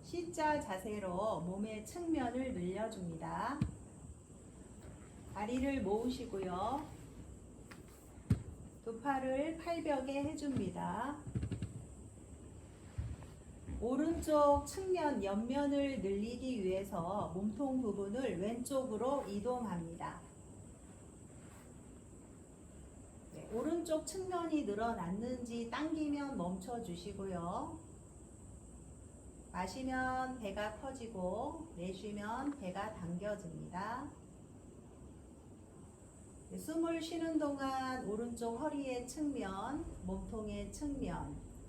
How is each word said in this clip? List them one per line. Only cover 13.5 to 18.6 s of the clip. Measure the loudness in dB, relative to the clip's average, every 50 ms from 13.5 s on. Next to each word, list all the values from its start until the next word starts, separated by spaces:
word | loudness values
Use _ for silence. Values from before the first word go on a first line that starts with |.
| -14 -10 -6 -4 -2 2
오른쪽 | 2 4 6 6 6 6 4 4 6 6 8 10 12 12 10 10 8
측면 | 2 -2 0 2 4 4 6 6 6 4 4 4
옆면을 | 4 4 4 2 4 4 4 6 6 6 6 4 4 2 2 2
늘리기 | 2 2 2 2 0 -2 -2 0 0 2 2 4
위해서 | 4 4 2 2 0 0 0 2 2 2 2 0 0 0
몸통 | 0 0 2 2 2 2 4 4 4
부분을 | 4 4 2 2 0 0 0 2 2 2 2 2
왼쪽으로 | 2 2 0 0